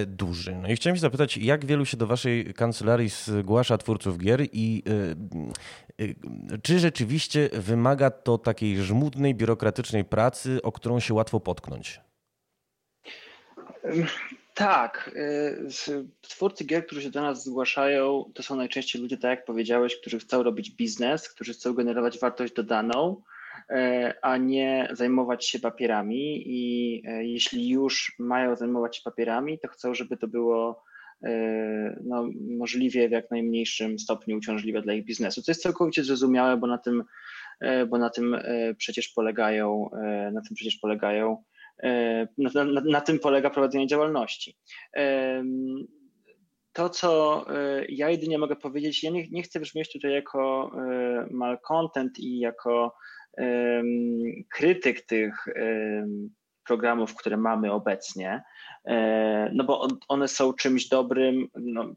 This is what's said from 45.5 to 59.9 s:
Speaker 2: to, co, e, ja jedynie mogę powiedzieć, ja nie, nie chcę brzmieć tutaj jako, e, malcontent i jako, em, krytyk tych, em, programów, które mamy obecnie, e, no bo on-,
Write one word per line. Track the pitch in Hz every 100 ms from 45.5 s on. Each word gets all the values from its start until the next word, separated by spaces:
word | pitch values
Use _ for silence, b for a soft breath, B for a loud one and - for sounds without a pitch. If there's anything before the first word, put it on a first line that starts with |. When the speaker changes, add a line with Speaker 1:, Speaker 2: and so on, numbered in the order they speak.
| 131 131 135 - _ _ _ _ _ _ _ _
Speaker 2:
to, | - 175
co, | 175 175 160 151 151 -
e, | 143 143 139 -
ja | 139 151
jedynie | 170 156 156
mogę | 147 143
powiedzieć, | 143 139 151 143
ja | 160
nie, | 175 165
nie | 170
chcę | 170 170
brzmieć | 147 156 156
tutaj | 139 143
jako, | 143 143 139 135 131 135 -
e, | 127 127 123 120 -
malcontent | 127 123 123 - 165 160 135 127 -
i | 127 123
jako, | 120 117 123 120 120 - B B B -
em, | 123 120 120 120 120 120 120 117 117 - -
krytyk | - 156 180 131 117
tych, | - 113 107 107 -
em, | - 113 110 107 147 208 208 208 _ _ _ -
programów, | 113 120 120 110
które | - 113 107
mamy | 113 110 107
obecnie, | 104 104 95 - 95 92 117 - B B B
e, | - 117 110 110 110 107 107
no | 127
bo | 131 135
on-, | 131